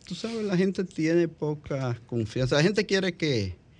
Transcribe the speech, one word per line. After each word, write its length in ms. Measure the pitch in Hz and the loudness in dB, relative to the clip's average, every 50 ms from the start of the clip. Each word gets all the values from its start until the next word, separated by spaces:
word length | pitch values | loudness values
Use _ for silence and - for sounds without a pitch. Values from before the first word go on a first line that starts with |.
| - | -14
tú 80 | - 185 | -12 -10
sabes, 280 | - - 226 233 226 214 | -8 -8 -6 -6 -4 -2
la 120 | 202 190 | 0 2
gente 260 | 170 190 196 185 - 190 | 2 2 2 0 -2 -4
tiene 440 | 175 - - 156 160 165 170 170 160 | -4 -4 -2 0 2 2 2 2 0
poca 720 | - - 160 151 151 147 - - 151 135 131 127 117 - - | -2 -4 -6 -4 -4 -6 -6 -6 -4 -4 -2 -2 -4 -6 -6
confianza. 500 | - 123 120 110 110 - 120 131 127 147 | -6 -4 -4 -4 -2 -2 -2 0 2 4
La 60 | 143 151 | 4 4
gente 240 | 190 214 214 208 | 4 4 2 0
quiere 260 | - 190 190 190 185 175 | 2 2 2 2 0 -2
que, 400 | - - 151 135 113 101 92 87 - - - - | -2 -2 0 0 0 0 -2 -6 -10 -16 -20 -20